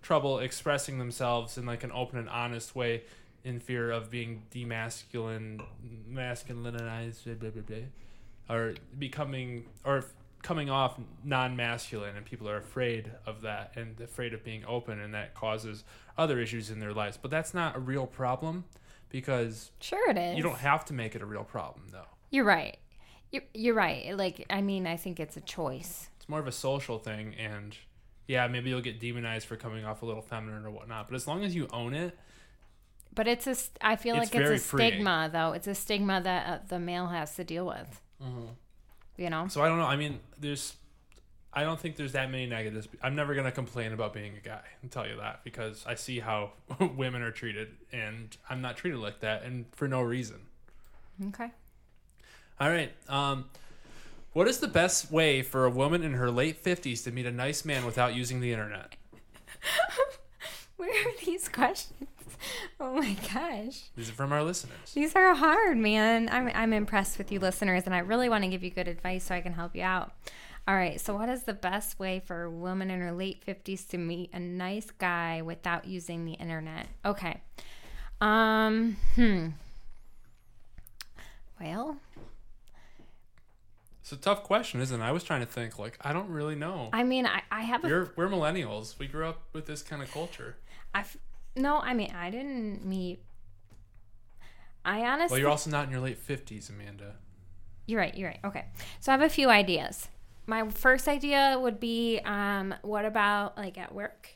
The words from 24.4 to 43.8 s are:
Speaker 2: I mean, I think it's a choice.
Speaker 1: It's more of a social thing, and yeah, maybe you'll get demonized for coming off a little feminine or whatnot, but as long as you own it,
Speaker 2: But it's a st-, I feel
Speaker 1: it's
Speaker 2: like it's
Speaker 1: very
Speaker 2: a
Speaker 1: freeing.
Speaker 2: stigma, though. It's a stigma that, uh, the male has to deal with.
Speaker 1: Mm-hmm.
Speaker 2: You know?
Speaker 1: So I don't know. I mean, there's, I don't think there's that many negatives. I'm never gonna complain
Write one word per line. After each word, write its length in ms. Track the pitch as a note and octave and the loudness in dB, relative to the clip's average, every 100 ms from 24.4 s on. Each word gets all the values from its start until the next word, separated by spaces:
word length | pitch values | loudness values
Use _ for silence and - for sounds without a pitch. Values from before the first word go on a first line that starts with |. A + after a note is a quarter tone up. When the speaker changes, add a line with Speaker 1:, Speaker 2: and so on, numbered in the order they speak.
| - | -4
Speaker 2:
I 120 | G3 | 0
mean, 240 | G3 G3 F3+ | 0 0 -2
I 120 | E3 | -4
think 220 | F#3+ E3+ | -6 -6
it's 180 | D3+ - | -8 -8
a 40 | |
choice. 680 | - - D#3 C3 E3 - - - | -12 -4 -4 -4 -10 -12 -14 -18
Speaker 1:
It's 100 | - | -8
more 100 | D3+ | -4
of 80 | C#3 | -4
a 40 | |
social 480 | A#2+ C3 C#3 C3 A2+ | -4 -2 -2 -2 -6
thing, 340 | A2+ G#2+ A2 G#2 | -6 -8 -8 -8
and 360 | A2 G#2 G2+ - - - - - - | -8 -8 -12 -16 -20 -20 -20 -20 -2
yeah, 180 | C3 B2 | 2 2
maybe 220 | B2 B2+ | 0 -2
you'll 120 | B2+ | -2
get 180 | B2 A2 | -2 -6
demonized 480 | A#2+ A#2+ A#2 A2+ - | -6 -4 -4 -6 -6
for 80 | A2+ | -10
coming 280 | A#2 A2 A2 | -8 -8 -6
off 160 | G#2+ | -6
a 20 | A#2 | -6
little 160 | A2 | -8
feminine 420 | - A2+ G#2+ G#2+ G#2+ | -8 -8 -8 -10 -10
or 40 | |
whatnot, 380 | G#2+ A2+ A2 G#2 | -12 -10 -10 -6
but 80 | B2+ | -6
as 120 | C#3+ | -4
long 160 | E3 | -2
as 120 | G3+ F3 | -2 -2
you 120 | C#3 | -2
own 220 | A#2 A#2+ C#3+ | -4 -4 -2
it, 200 | F3 E3+ - - - - - - _ - - | -4 -8 -20 -20 -20 -20 -20 -20 _ -20 -10
Speaker 2:
But 140 | - A3 | 0 2
it's 200 | A#3+ C4+ | 2 0
a 80 | B3+ | -2
st-, 220 | - - | -4 0
I 140 | A3 A3 | 0 2
feel 200 | A#3 A#3 | 2 2
Speaker 1:
it's 100 | A3+ | 2
Speaker 2:
like 40 | A#3+ | 4
it's 80 | |
Speaker 1:
very 120 | - G#3+ | 6 4
Speaker 2:
a 20 | |
Speaker 1:
freeing. 320 | - C#3 A3+ | 2 4 6
Speaker 2:
stigma, 360 | G3 G3+ E3+ D#3+ | 6 2 2 2
though. 220 | E3 D#3+ | 2 2
It's 140 | E3+ F#3+ | 0 -4
a 80 | G3 | -6
stigma 460 | - G#3 G3+ F#3+ | 0 2 4 2
that, 260 | F#3 F3+ - | 2 0 0
uh, 120 | F3 - | -4 -4
the 120 | F3+ | -4
male 280 | F3 F3 F3+ | -2 -2 -2
has 280 | E3+ D3+ - | -2 -4 -6
to 80 | |
deal 220 | F3 E3 F3+ | -6 -4 -4
with. 360 | D#3 - G#2 - - | -6 -10 -16 -20 -14
Speaker 1:
Mm-hmm. 240 | C3 B2 A#2 B2 - - - - - - | -10 -8 -10 -14 -20 -20 -20 -20 -20 -8
Speaker 2:
You 120 | F3 | -4
know? 180 | D#3+ F3+ | -2 -2
Speaker 1:
So 120 | D3+ | 2
I 60 | D#3 | 4
don't 100 | E3 | 6
know. 60 | D#3+ | 4
I 100 | C#3 | 2
mean, 220 | D3 C3 - - | 0 -4 -12 -8
there's, 360 | C#3+ C#3+ - - - - _ - - - - | -6 -4 -6 -12 -20 -20 _ -20 -20 -20 -8
I 100 | - | -2
don't 140 | D3+ D#3+ | 0 0
think 180 | E3+ D3+ | -4 -6
there's 160 | C#3+ | -2
that 180 | C3+ C3 | 0 -2
many 140 | C3 B2 | -2 -4
negatives. 420 | A#2 G#2+ G#2+ G#2+ - | -4 -4 -6 -10 -6
I'm 100 | C3 C#3+ | -4 0
never 200 | C#3+ C#3 | 0 0
gonna 160 | C3+ | 0
complain 400 | B2 B2 B2 | -2 -6 -4